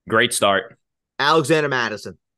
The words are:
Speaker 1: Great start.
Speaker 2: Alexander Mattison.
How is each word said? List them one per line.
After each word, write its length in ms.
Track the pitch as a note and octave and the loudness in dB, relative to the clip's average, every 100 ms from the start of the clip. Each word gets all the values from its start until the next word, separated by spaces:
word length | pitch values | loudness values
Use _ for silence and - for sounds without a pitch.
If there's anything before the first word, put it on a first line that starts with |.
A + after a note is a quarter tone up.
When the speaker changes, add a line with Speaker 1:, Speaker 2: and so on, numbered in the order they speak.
| - | -2
Speaker 1:
Great 240 | A2 A#2+ | 0 0
start. 460 | - G#2 G2 - - _ _ _ - | 0 0 0 -2 -14 _ _ _ -4
Speaker 2:
Alexander 500 | C#3 D#3+ C#3 D#3 D3 | 0 2 2 0 0
Mattison. 480 | C3 A#2 G#2 G#2 F2 _ | -2 -4 -6 -14 -18 _